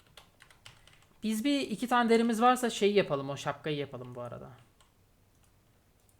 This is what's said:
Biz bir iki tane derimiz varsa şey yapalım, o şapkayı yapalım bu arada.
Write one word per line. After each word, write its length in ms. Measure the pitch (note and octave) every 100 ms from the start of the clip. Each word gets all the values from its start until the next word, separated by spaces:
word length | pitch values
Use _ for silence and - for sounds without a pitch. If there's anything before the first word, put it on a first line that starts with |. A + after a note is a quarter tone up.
| _ - - _ - _ - - - - _ _
Biz 220 | G#3+ A3
bir 160 | C#4 C#4
iki 280 | - G#3+ B3
tane 220 | B3 A#3
derimiz 320 | A#3 A#3 A3
varsa 280 | B3 B3 A#3
şey 220 | - G3+
yapalım, 380 | G3+ F3 C#3+ C#3
o 60 | C#3
şapkayı 400 | D3+ - D#3 D3
yapalım 380 | C3+ B2 B2
bu 60 | B2
arada. 300 | A#2+ A#2 C3+ A#2+ - _ _ _ _ _ _ _ _ _ _ _ _ _ _